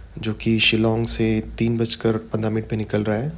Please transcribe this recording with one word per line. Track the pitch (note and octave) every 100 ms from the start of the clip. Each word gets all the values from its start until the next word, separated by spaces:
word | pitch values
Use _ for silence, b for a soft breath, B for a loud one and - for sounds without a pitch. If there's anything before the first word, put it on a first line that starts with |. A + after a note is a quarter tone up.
| B -
जो | A2
कि | G#2+ A#2 A2
शिलोंग | - A2 A2+ A2 A2+
से | - A2+ A2 - -
तीन | A2+ A#2
बजकर | A2+ - A2+ A2
पन्द्रह | A2+ A2 A2
मिनट | A2 A2
पे | A2
निकल | G#2 G#2+
रहा | G#2+ G#2+
है | D3